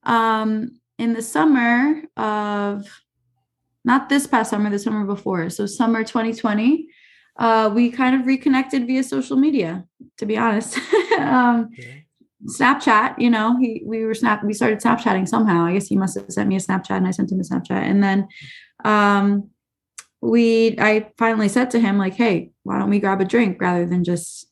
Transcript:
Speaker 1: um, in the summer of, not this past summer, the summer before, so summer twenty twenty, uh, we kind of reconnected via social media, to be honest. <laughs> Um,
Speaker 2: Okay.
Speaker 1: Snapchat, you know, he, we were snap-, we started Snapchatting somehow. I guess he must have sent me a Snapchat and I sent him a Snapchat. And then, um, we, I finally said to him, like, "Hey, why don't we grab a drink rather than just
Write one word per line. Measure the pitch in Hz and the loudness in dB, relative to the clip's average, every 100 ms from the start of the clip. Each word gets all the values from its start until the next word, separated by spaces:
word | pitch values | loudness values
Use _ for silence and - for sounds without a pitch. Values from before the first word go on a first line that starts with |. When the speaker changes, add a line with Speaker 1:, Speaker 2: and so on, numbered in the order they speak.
Speaker 1:
um, | - 233 226 220 220 220 - - _ _ | 0 0 2 0 0 -4 -6 -14 _ _
in | 233 | -4
the | 226 | -4
summer | 226 302 311 269 240 240 285 311 311 - | -2 2 4 4 4 2 2 -2 -6 -6
of, | 220 214 208 208 202 202 202 - _ _ _ _ _ _ _ _ | -4 -2 -4 -4 -4 -6 -10 -20 _ _ _ _ _ _ _ _
not | - 262 262 | 0 0 2
this | 277 277 | -2 0
past | 240 220 | -2 -2
summer, | 208 208 | -2 -2
the | 202 | -2
summer | 208 214 | -4 -4
before, | 196 196 202 185 165 | -4 -6 -4 -4 -4
so | - 202 | -6 -8
summer | - 240 226 | -2 0 0
twenty | 220 240 226 | -2 -4 -4
twenty, | 226 226 208 226 320 320 _ _ _ _ - | -4 -2 0 2 2 -2 _ _ _ _ -2
uh, | 226 226 220 | 2 4 2
we | 208 240 | 2 0
kind | 240 254 262 | 2 2 2
of | 254 | 2
reconnected | 262 294 262 269 277 240 | 0 2 0 0 -2 0
via | 262 | -2
social | 262 269 262 269 | -2 -4 -2 2
media, | 294 285 170 180 - _ - _ | 2 2 -2 -4 -12 _ -20 _
to | 208 | -4
be | 220 | 0
honest. | 233 214 233 - | 0 0 -4 -10
<laughs> | - 415 - 427 | 0 0 2 0
Um, | 277 254 247 233 220 | 2 4 4 2 -2
Speaker 2:
Okay. | - 120 139 _ _ _ _ - | -8 -20 -20 _ _ _ _ -14
Speaker 1:
Snapchat, | - 247 285 - 214 240 - | 0 2 2 2 2 2 0
you | 240 | 2
know, | 233 214 247 | 2 2 2
he, | 247 226 | 0 -2
we | - 220 220 | -6 -4 -4
were | |
snap-, | 220 240 208 | -2 0 0
we | 208 | -2
started | 208 - 214 | -2 0 0
Snapchatting | 240 233 233 190 185 | 0 0 0 0 0
somehow. | 226 214 170 170 | 0 2 2 2
I | |
guess | 180 196 | 0 -2
he | 196 | -2
must | 190 196 | -2 -4
have | 202 | -8
sent | - 202 | -4 -2
me | 190 | -2
a | |
Snapchat | 185 185 180 190 | -2 -4 -2 -2
and | 185 | -2
I | |
sent | 185 196 | -2 -2
him | 190 | -4
a | |
Snapchat. | 180 185 180 | -4 -6 -4
And | 196 - 196 | -4 0 2
then, | 196 196 196 - - - - _ | 2 0 -2 -10 -20 -20 -20 _
um, | - 214 208 202 202 202 202 _ _ _ _ - - _ | 0 2 4 4 2 0 -4 _ _ _ _ -20 -20 _
we, | - 233 233 226 226 - | 0 2 4 4 2 2
I | 208 214 214 _ | 2 0 -2 _
finally | 226 226 208 | 0 2 0
said | 214 254 | 0 0
to | 233 | 0
him, | 220 202 | 2 2
like, | 190 | -2
"Hey, | 185 233 175 - _ | 0 0 0 -4 _
why | - 196 | -6 -4
don't | 202 | 0
we | 202 | 0
grab | 202 190 | 0 0
a | 190 | 0
drink | 233 220 180 | 2 2 0
rather | 180 180 175 | -2 0 0
than | 180 | 0
just | 175 175 170 - - | 0 -2 -6 -16 -20